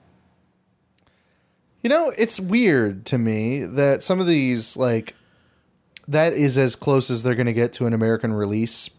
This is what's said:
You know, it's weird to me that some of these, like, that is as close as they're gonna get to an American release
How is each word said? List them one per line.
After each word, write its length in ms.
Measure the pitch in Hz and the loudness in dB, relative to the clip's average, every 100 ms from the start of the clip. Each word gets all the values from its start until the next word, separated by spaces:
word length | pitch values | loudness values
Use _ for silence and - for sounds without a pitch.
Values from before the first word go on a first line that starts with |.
| _ _ _ _ _ _ _ _ _ _ _ _ _ _ _ _ _ _ | _ _ _ _ _ _ _ _ _ _ _ _ _ _ _ _ _ _
You 80 | 233 | 0
know, 220 | 302 311 208 | 0 0 0
it's 240 | 226 - | 0 0
weird 640 | 185 226 226 139 107 98 - | 0 2 4 4 2 -4 -4
to 120 | 127 | -2
me 460 | 113 107 113 139 | 0 -2 -2 -4
that 380 | 90 127 143 135 | -6 0 2 2
some 160 | - 185 | 0 0
of 60 | 175 | 2
these, 500 | 156 131 120 110 - | 2 2 -2 -2 -2
like, 380 | 127 113 113 - _ _ _ _ _ _ _ - - | 0 0 -4 -18 _ _ _ _ _ _ _ -20 -4
that 240 | 151 165 | 0 2
is 240 | 147 143 131 | 2 0 2
as 200 | 131 - | 0 0
close 340 | - 135 123 | 0 0 2
as 120 | 120 | -2
they're 120 | 123 | -2
gonna 180 | 120 120 | 0 0
get 200 | 113 117 | 0 0
to 120 | - 120 | 0 -2
an 60 | |
American 400 | 113 113 113 113 | 0 0 0 -2
release 560 | 107 101 107 113 - - | -2 -2 -2 -2 -2 -4